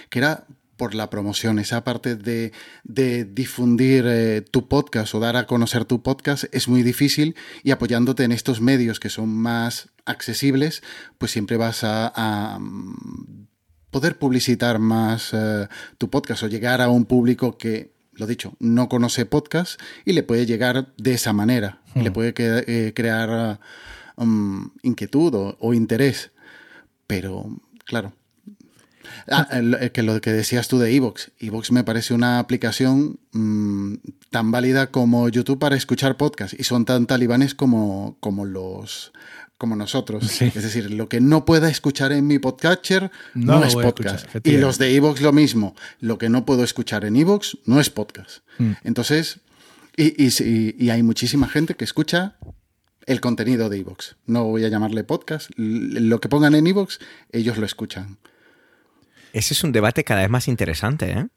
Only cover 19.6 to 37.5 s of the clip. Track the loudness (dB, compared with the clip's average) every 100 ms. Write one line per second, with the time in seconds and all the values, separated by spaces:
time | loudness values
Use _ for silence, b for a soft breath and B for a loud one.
19.6 | -4 -8 B B 0 0 2 0 0 0
20.6 | 0 0 -4 -4 -2 0 0 0 2 0
21.6 | -2 -8 _ -2 -2 0 -2 -2 0 0
22.6 | -2 -2 -2 -2 -2 0 -2 -2 -2 -6
23.6 | B B B B B -2 2 2 0 -4
24.6 | -10 -6 -6 -4 -2 0 2 0 -2 -4
25.6 | 0 0 2 2 2 0 -10 B B B
26.6 | B B B _ -6 -4 -4 -10 -12 -14
27.6 | -18 _ -10 -8 -8 -14 _ _ -20 -20
28.6 | B B B B B B -2 0 0 0
29.6 | 0 0 -2 0 0 0 0 -2 0 -2
30.6 | 0 2 4 2 2 -4 -16 _ -8 -8
31.6 | 0 2 2 -2 0 2 2 2 0 -2
32.6 | -2 0 2 2 0 -4 _ -4 -2 0
33.6 | -2 -2 -6 -8 -14 -20 _ -2 0 2
34.6 | 2 2 2 2 4 4 2 0 0 0
35.6 | 2 0 0 0 0 0 -2 -2 -10 -8
36.6 | -2 0 2 2 2 2 2 2 0